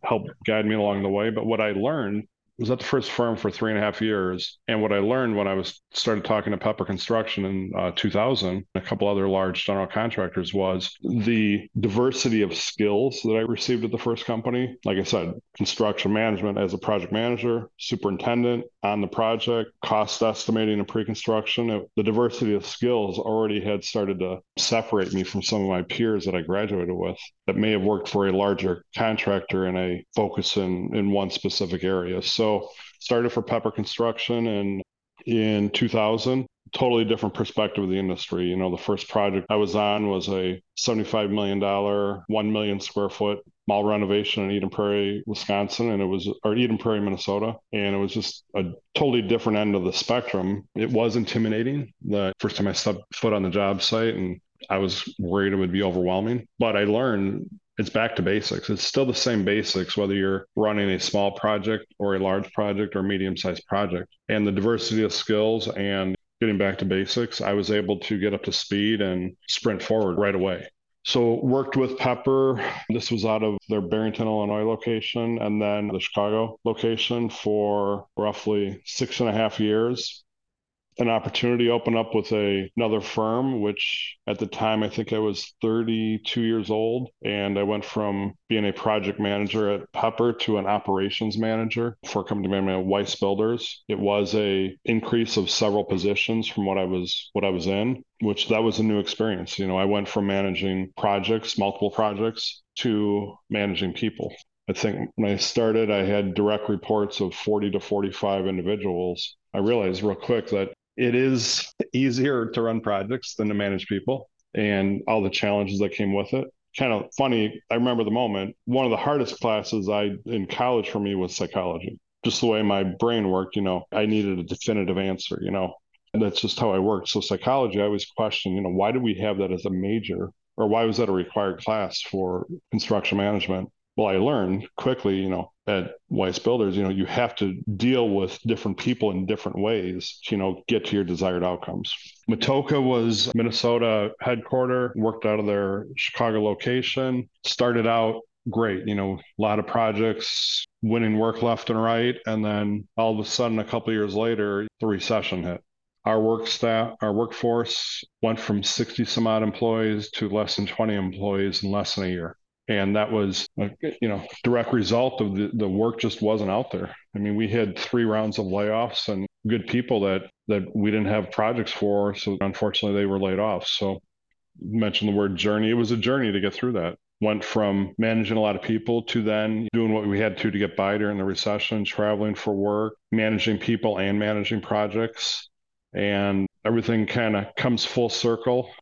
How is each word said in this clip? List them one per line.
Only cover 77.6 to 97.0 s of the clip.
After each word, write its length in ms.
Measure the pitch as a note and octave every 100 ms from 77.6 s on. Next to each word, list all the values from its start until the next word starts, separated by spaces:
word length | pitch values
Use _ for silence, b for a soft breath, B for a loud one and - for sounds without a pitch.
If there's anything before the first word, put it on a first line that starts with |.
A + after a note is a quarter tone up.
| G#2 G#2 G2+ G2+ - -
roughly 640 | G#2 G2+ - G#2 G2 G2 -
six 340 | - B2 -
and 100 | A#2
a 40 |
half 260 | G#2+ A2 -
years. 640 | G#2+ G#2+ A#2 B2 - - _ _ _ _ _ _ _ -
An 120 | A#2+
opportunity 600 | A2+ - - A#2+ A#2+ A#2
opened 280 | A#2 A#2 A2+
up 180 | A2+ A2
with 160 | -
a, 400 | G#2+ G2+ G2 F#2+ -
another 240 | A2+ G#2+
firm, 600 | - - A2 A#2 C3+ B2
which 540 | G#2 G#2 - - - - -
at 120 | G2+
the 80 | G#2
time, 340 | - A2 A2
I 60 | G#2+
think 240 | - A2
I 80 | A2
was 340 | G#2+ G2 - -
thirty-two 800 | A2+ A2+ A2+ A2 A2 G#2+ - A#2+
years 280 | A2+ A2+ G2
old. 400 | G#2+ A2+ B2 B2+ _
And 380 | A2+ G#2 G2+ G2+
I 40 |
went 200 | G2+ G#2
from 520 | - A2 G#2 G2+ G2+ - -
being 180 | A2 G#2
a 60 |
project 480 | - A2 G#2+ F#2+ -
manager 540 | G2+ G2+ G2+ A2 G#2
at 180 | G2+ -
Pepper 400 | - A2+ - A#2
to 260 | A2+ - G#2+
an 80 | F#2+
operations 720 | G#2 - F#2+ G2+ - G#2+ G#2
manager 600 | A2 A2 A2+ A#2 A#2 A2+ -
for 140 | A2
a 20 |
company 240 | F#2 G#2 F#2+
named 400 | G2 F#2+ F#2 F#2
Weiss 260 | G2+ G2+
Builders. 680 | - G2 G2+ A2 A#2 - - -
It 100 | G2+
was 360 | G2+ G#2 G2+ G#2+
a 380 | G#2 G2 F#2+ - -
increase 500 | A2+ - A#2 A2+ -
of 140 | F#2
several 340 | - G#2+ G#2
positions 640 | F#2+ F#2+ G2 G2 - A2+ A2
from 180 | - G2
what 120 | G2
I 80 | F#2
was, 440 | F#2